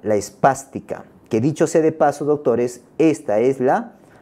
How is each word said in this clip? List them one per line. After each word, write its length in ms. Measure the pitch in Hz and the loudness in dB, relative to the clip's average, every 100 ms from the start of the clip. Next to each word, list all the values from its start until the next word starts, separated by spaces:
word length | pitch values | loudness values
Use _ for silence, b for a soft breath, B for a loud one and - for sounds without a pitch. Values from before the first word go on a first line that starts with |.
la 120 | 107 104 | -2 -2
espástica, 920 | - - 139 127 - 101 - 92 - - - | -4 0 0 0 -6 -14 -10 -12 -14 -20 -4
que 100 | 110 | -2
dicho 280 | 139 147 156 | 0 0 0
sea 140 | 165 | 2
de 120 | 156 | 2
paso, 320 | 156 147 143 147 | 2 0 0 -2
doctores, 580 | 147 143 117 123 - - - | -2 0 0 -2 -6 -10 0
esta 420 | 156 151 - 104 | 0 0 -2 0
es 220 | 127 135 | 0 0
la 320 | 127 190 240 - b b | 0 0 -4 -18 b b